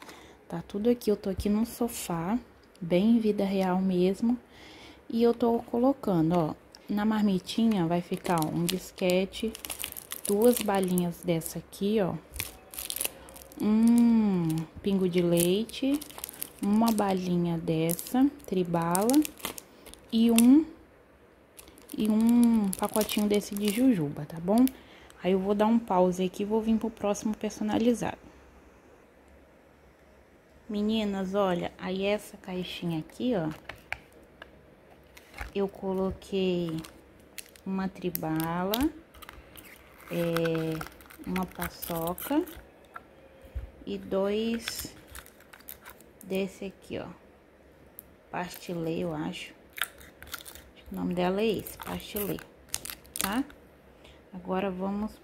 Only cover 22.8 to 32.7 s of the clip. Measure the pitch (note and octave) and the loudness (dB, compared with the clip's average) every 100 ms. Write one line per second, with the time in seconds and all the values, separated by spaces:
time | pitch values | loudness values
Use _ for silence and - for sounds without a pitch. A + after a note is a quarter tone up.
22.8 | G#3 G#3+ G#3+ - G#3 G#3 G3+ G3+ G#3 G3+ | 0 0 0 0 2 0 0 -2 0 4
23.8 | C4 G3+ D3 D3 D3 E3 F3 A3 C4 - | 4 4 0 -4 -10 -6 2 4 4 2
24.8 | - - - - F3+ F#3+ F#3+ G#3 G#3+ A#3 | -14 -20 -20 -4 0 0 0 2 4 2
25.8 | A3+ F#3 F#3 F3+ F#3 - G3+ A3 A3 A3 | 2 4 4 2 -2 -2 -2 0 2 2
26.8 | A3+ A3 G3+ G3+ A3 G#3+ G#3+ - G#3+ G#3 | 0 -2 -2 -2 -4 -4 -6 -4 -2 2
27.8 | A#3 A3 F3 - - - - - - - | 2 2 -2 -6 -16 -20 -20 -20 -20 -20
28.8 | - - - - - - - - - _ | -20 -20 -20 -20 -20 -20 -20 -20 -20 _
29.8 | - _ - - - - _ - - G#3 | -20 _ -20 -20 -20 -20 _ -20 -8 -2
30.8 | G#3 A3 G#3 G3 F#3+ G3 G3 F3 F3 - | 0 0 0 -2 -2 2 2 2 -2 -6
31.8 | F#3 F#3+ G3 G#3+ - - - F#3 F3+ | -6 -2 0 -2 -4 -16 -10 -8 -8